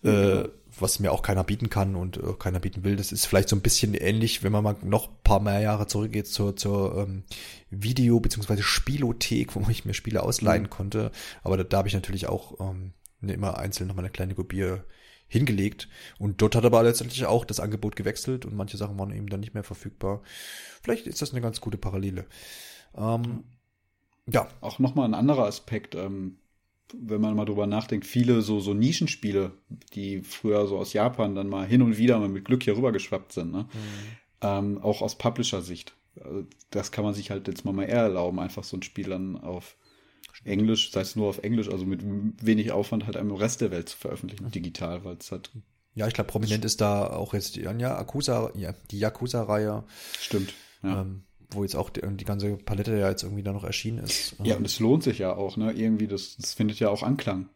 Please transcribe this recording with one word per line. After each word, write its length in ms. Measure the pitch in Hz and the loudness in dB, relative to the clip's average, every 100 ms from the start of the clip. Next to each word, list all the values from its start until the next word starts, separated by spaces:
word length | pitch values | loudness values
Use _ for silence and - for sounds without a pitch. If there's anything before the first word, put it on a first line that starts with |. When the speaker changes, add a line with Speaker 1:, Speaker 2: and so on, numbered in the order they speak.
Speaker 1:
Ja, 80 | - | 6
Speaker 2:
äh, 320 | - 101 95 | 6 6 4
Speaker 1:
genau. 60 | - - - - | 0 -8 -20 -4
Speaker 2:
was 200 | 95 - | -2 2
mir 100 | 98 | 2
auch 100 | 78 | 2
keiner 220 | - 95 | 2 2
bieten 260 | 92 104 113 | 2 0 0
kann 280 | 107 98 95 | 2 0 0
und, 180 | 92 - | -4 -4
äh, 180 | - - | -6 -2
keiner 220 | 98 90 | -2 -2
bieten 240 | 95 95 98 | -2 -2 0
will. 100 | 101 | 2
Das 160 | 98 | 0
ist 140 | - - | -2 4
vielleicht 240 | 95 98 | 4 6
so 80 | 101 | 4
ein 40 | |
bisschen 320 | 104 - 107 | 4 4 4
ähnlich, 480 | 104 92 110 113 - | 2 2 4 2 2
wenn 120 | 98 | 2
man 100 | 104 | 4
mal 140 | 107 104 | 2 0
noch 260 | 98 104 - | 2 0 0
ein 80 | - | 4
paar 200 | - 101 | 6 8
mehr 180 | 104 101 | 6 2
Jahre 260 | 107 104 104 | 2 2 0
zurückgeht 420 | 107 107 107 101 | 0 0 -2 -2
zur, 280 | - 101 98 | 0 0 0
zur, 420 | 101 101 98 - | 0 2 2 0
ähm, 260 | 101 95 - - - - - | -2 -4 -8 -14 -14 -18 -10
Video- 520 | 101 107 123 123 117 | -4 -2 4 6 8
beziehungsweise 420 | 101 - 101 104 | 6 0 0 2
Spielothek, 920 | 104 - - 143 123 - - 117 117 | 2 2 2 2 2 0 2 2 2
wo 160 | - 101 | 0 0
ich 140 | 113 | 0
mir 100 | 104 | -2
Spiele 300 | 101 - 110 | -4 -2 0
ausleihen 400 | - - 110 85 | 0 2 4 4
Speaker 1:
Mhm. 60 | 98 | 2
Speaker 2:
konnte. 420 | - 98 107 110 - - - | -4 -4 -2 -2 -6 -14 -8
Aber 140 | - 95 | 0 0
da, 80 | 90 | 2
da 140 | 101 | 2
hab 80 | 98 | 2
ich 60 | |
natürlich 340 | 95 92 98 92 | 0 -2 -4 -2
auch, 300 | 92 - - | -4 -6 -8
ähm, 320 | 95 95 95 - - _ | -6 -6 -10 -14 -20 _
ne, 140 | 98 | -6
immer 240 | 95 98 - | -2 -2 -2
einzeln 320 | 98 - 92 | -4 -4 -4
nochmal 160 | 95 90 | -4 -6
eine 80 | |
kleine 200 | - 92 | -4 -4
Kopie 440 | 92 90 92 92 92 - - - - _ | -4 -4 -2 -2 -2 -8 -18 -20 -20 _
hingelegt. 600 | 113 139 101 101 - - - - - | 2 4 2 0 -2 -16 -18 -20 -6
Und 220 | 101 95 | -4 4
dort 140 | 107 117 | 4 6
hat 100 | 117 | 8
aber 180 | 117 | 8
letztendlich 420 | 117 117 123 131 127 | 6 4 -2 -4 2
auch 200 | 117 117 | 2 2
das 140 | - | -4
Angebot 340 | 104 107 104 - | -4 -2 -4 -4
gewechselt 480 | 104 107 - 127 120 | -4 -4 -4 -4 -6
und 80 | 104 | -6
manche 200 | 101 101 | -6 -6
Sachen 200 | 104 98 | -6 -6
waren 120 | 98 101 | -6 -6
eben 120 | 101 | -6
dann 120 | 101 | -6
nicht 140 | 107 | -6
mehr 100 | 104 | -8
verfügbar. 600 | 101 95 - - 98 104 - - - - - - | -8 -12 -14 -6 -4 -4 -8 -18 -16 -16 -18 -12
Vielleicht 260 | - 233 - | -2 -2 -2
ist 140 | - | -6
das 100 | - | -6
eine 80 | 123 | -2
ganz 200 | 117 110 | -4 -4
gute 160 | - 98 | -6 -4
Parallele. 480 | - 95 98 92 90 - - - - - - - | -4 -2 -4 -6 -10 -18 -20 -18 -18 -20 -20 -6
Ähm, 480 | 107 117 117 120 - _ _ _ _ _ _ _ - | -2 0 -2 -6 -10 _ _ _ _ _ _ _ 0
ja. 220 | 117 - - | 0 0 -8
Speaker 1:
Auch 200 | - - | -12 0
nochmal 260 | 127 131 123 | 2 2 2
ein 60 | |
anderer 320 | 110 131 143 104 | 2 4 4 2
Aspekt, 500 | - - 113 - - | 0 -6 -6 -6 -8
ähm, 420 | 95 98 95 92 _ _ _ _ _ | -8 -6 -8 -10 _ _ _ _ _
wenn 280 | - 113 107 | -14 -4 0
man 120 | 107 107 | 2 2
mal 80 | 104 | 0
drüber 200 | 104 101 | 0 0
nachdenkt, 400 | 107 110 107 - | 0 -2 -4 -2
viele 360 | 123 123 120 | 2 6 6
so, 180 | 104 107 | 4 0
so 140 | 98 | 0
Nischenspiele, 800 | 101 123 165 156 - 104 98 92 - _ - - | 2 2 2 0 -2 0 0 0 -6 _ -18 -12
die 280 | 101 98 98 | -8 -6 -6
früher 440 | 90 - 110 104 101 | -8 -4 2 4 4
so 100 | 98 | 0
aus 140 | 98 | -2
Japan 420 | 104 117 123 107 | 2 2 2 -2
dann 140 | 98 98 | -2 -4
mal 180 | 98 95 | -4 6
hin 160 | 123 | 8
und 160 | 120 107 | 8 6
wieder 220 | 120 117 | 6 6
mal 80 | 104 | 4
mit 160 | 95 | -2
Glück 200 | - 127 | 0 2
hier 120 | 123 107 | 2 2
rüber 160 | 127 | 2
geschwappt 400 | 104 - 95 - | 0 -2 -6 -6
sind, 220 | - 85 | -6 -4
ne? 160 | 90 120 | -4 -6
Speaker 2:
Mhm. 460 | 113 107 101 104 113 _ _ | -10 -10 -10 -12 -16 _ _
Speaker 1:
Ähm, 360 | 101 101 101 101 | 0 0 0 0
auch 200 | 107 104 | 0 2
aus 160 | 107 - | 0 0
Publisher-Sicht. 800 | 120 123 117 98 87 87 - _ _ - | -2 0 -2 -2 -6 -12 -14 _ _ -20
Also 220 | - 92 92 - _ | -10 -10 -10 -16 _
das 200 | 101 92 | -6 -4
kann 140 | - 104 | -2 -2
man 80 | |
sich 180 | 104 98 | -2 -6
halt 160 | 98 98 | -6 -6
jetzt 160 | 92 | -6
mal, 80 | 101 | -4
mal 120 | 98 98 | -2 0
eher 160 | 120 | 2
erlauben, 400 | 113 90 90 90 | 2 2 -2 -2
einfach 240 | 90 - - | -6 -8 -10
so 100 | 95 | -10
ein 80 | |
Spiel 240 | - - 95 | -10 -8 -6
dann 300 | 92 95 87 | -6 -6 -8
auf 400 | - 90 - _ _ _ _ _ - - | -8 -10 -10 _ _ _ _ _ -20 -18
Englisch, 480 | - 101 110 110 - | -4 2 4 4 0
sei 100 | 101 | -2
es 140 | 95 113 | -2 0
nur 120 | 104 | 0
auf 120 | 95 | 0
Englisch, 260 | 104 117 101 | -2 0 0
also 160 | 95 92 | -2 -2
mit 160 | 95 | -4
wenig 680 | 101 101 107 - 110 107 110 | -4 -2 -4 -2 4 4 4
Aufwand 340 | - 101 113 107 | 0 0 -2 -2
halt 100 | 90 | -4
einem 140 | 104 | -4
Rest 300 | 95 107 - | 0 0 0
der 100 | 107 | -2
Welt 180 | 87 85 | -2 -8
zu 80 | - | -10
veröffentlichen, 480 | - - 90 - 98 | -8 -8 -8 -10 -8
Speaker 2:
Mhm. 60 | |
Speaker 1:
digital, 520 | 101 85 85 87 87 90 | -6 -8 -6 -6 -6 -10
weil 120 | 90 | -14
es 140 | - | -10
halt 200 | 95 - 110 - _ _ | -12 -12 -18 -20 _ _
Speaker 2:
Ja, 140 | - 107 | -4 -4
ich 60 | |
glaub, 140 | - 107 | -2 -2
prominent 360 | 110 110 107 107 | -2 0 0 0
ist 140 | - | 0
da 260 | 104 101 - | 2 2 0
auch 240 | 80 101 | -4 -4
jetzt 220 | 104 - - | -4 -4 -8
die, 40 | |
ja, 100 | 80 | -6
Yakuza, 800 | 110 123 131 104 135 143 117 113 - | -4 -4 -4 -4 -4 0 0 0 -4
ja, 180 | 90 101 - | -8 -10 -10
die 80 | 101 | -2
Yakuza-Reihe. 840 | 107 - 123 123 104 104 107 107 110 - - - | -2 -2 -4 -2 0 2 2 -2 -8 -18 -14 -10
Speaker 1:
Stimmt, 340 | - 104 95 - - _ | -2 -2 -2 -8 -20 _
ja. 180 | 98 95 | -4 -2
Speaker 2:
Ähm, 220 | 95 95 - _ - | -4 -8 -16 _ -12
wo 100 | 101 | -4
jetzt 120 | 98 - | -2 -2
auch 140 | - | -4
die, 100 | - 98 98 | -4 -6 -6
die 80 | 98 | -4
ganze 300 | 101 101 101 | -2 -2 -4
Palette 420 | - 101 104 107 | -4 -2 0 2
ja 120 | 98 | 2
jetzt 140 | 98 | 0
irgendwie 200 | - 101 | -4 -6
da 80 | 101 | -4
noch 140 | 101 - | -4 -4
erschienen 320 | 98 110 113 | -6 -4 -6
ist. 360 | - - - - | -4 -4 -4 -4
Speaker 1:
Ja, 120 | 104 | 0
Speaker 2:
Ähm, 60 | 104 | 0
Speaker 1:
und 60 | 107 | 0
es 120 | - | 2
lohnt 240 | 110 151 | 4 6
sich 160 | 135 110 | 4 0
ja 160 | 95 90 | -2 0
auch, 220 | 98 98 | -2 0
ne? 160 | 110 | -2
Irgendwie, 340 | 113 110 110 107 | 0 2 2 0
das, 300 | 98 - - | -2 -6 -10
das 160 | - | -10
findet 260 | - 107 101 | 0 0 2
ja 80 | 110 | 0
auch 140 | 101 | 2
Anklang. 460 | 113 139 - 92 95 | 0 0 0 -4 -6